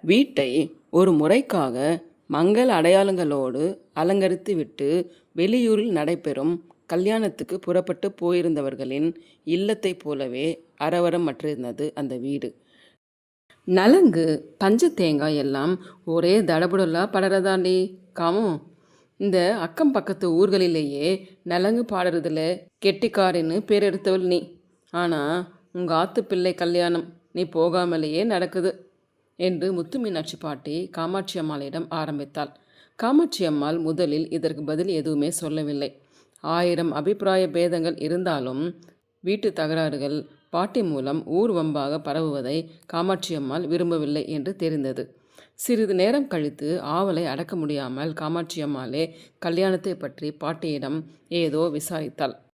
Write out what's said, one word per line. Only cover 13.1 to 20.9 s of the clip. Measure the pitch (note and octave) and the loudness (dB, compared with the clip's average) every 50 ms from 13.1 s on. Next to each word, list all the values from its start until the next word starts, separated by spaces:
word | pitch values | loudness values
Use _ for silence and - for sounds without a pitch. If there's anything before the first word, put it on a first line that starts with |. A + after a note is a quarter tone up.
| _ _ _ _ _ _ _ _ _ _ _ - | _ _ _ _ _ _ _ _ _ _ _ 2
நலங்கு, | F3+ F#3 F#3+ A3 C#4 F#4+ F#4 C4 F3 E3 E3 D#3+ D3+ - - - - _ | 4 6 8 8 8 8 8 6 6 4 2 2 0 0 -4 -12 -6 _
பஞ்சு | G3+ G3 G#3 A#3 F4 E4+ - | 2 4 4 6 4 2 2
தேங்காய் | - F#3 E3 D3+ C#3+ D3 D#3 D#3 D3 | 2 2 2 2 2 2 0 0 0
எல்லாம் | C3+ C#3 C3+ C3+ C#3 E3 F#3 F3 - - - _ _ | 0 0 -2 0 0 0 -2 -2 -6 -16 -20 _ _
ஒரே | - E3 E3+ E3 F3 F#3+ A3 | -2 0 2 4 4 4 4
தடபுடலா | G#3 E3 E3 D#3+ F3 F3+ F#3 F#3+ F#3+ E3 D#3+ E3+ F#3+ | 4 4 2 2 2 2 2 2 2 2 2 0 -2
படறதாண்டி | G#3+ - G3 F#3 F#3+ F#3+ G3 F#3 G3 F#3+ F#3 F3+ F#3 F#3 F#3 F#3 F#3 F#3 - - _ _ | 0 0 0 2 2 2 2 2 2 2 2 2 2 2 2 0 -2 -6 -14 -20 _ _
காமு. | - E3+ E3 F3 G#3 A3+ G3+ D#3+ D3 - - - _ _ _ _ _ _ _ _ _ | -2 0 2 2 2 0 0 -2 -4 -6 -14 -20 _ _ _ _ _ _ _ _ _
இந்த | F#3+ G3+ F#3 F#3 F3 F3+ A3 A3 | -2 2 2 4 4 2 2 0
அக்கம் | E3 E3 - - D#4+ C#4+ | -2 -6 -2 2 2 2
பக்கத்து | C4+ G#3 F#3 - F#3+ - - F3+ | 2 2 -2 -2 -6 -2 0 0
ஊர்களிலேயே | E3 E3 G3 G3+ F#3 G3 F#3 F3 E3 D#3+ D3+ C#3+ | 4 4 4 4 4 2 2 2 2 0 -2 -2